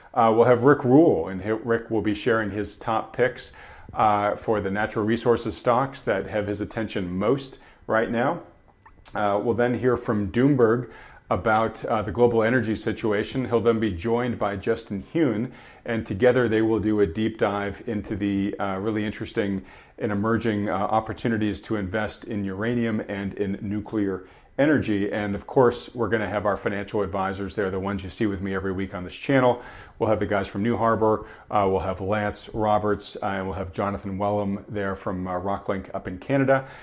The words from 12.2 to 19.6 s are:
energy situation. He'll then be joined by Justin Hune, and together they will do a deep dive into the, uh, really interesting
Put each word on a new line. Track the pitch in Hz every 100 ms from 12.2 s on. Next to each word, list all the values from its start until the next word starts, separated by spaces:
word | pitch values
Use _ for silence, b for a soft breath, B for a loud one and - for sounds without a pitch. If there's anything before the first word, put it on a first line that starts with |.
| 120 113
energy | 110 127 110 101
situation. | 113 98 113 104 110 131
He'll | 117 117
then | 113 110
be | 110
joined | 85 113 117 123 101
by | 104 101
Justin | 113 113 - 101 -
Hune, | 170 143 107 131 B B B
and | - 113 113
together | 98 123 127 117
they | 110
will | 110 110
do | 104 104
a | 98
deep | 110 110 110
dive | 107 101 101 98 -
into | 104 98 104
the, | 101 98 98 -
uh, | 98 95
really | 107 107
interesting | 107 - 113 117 101 98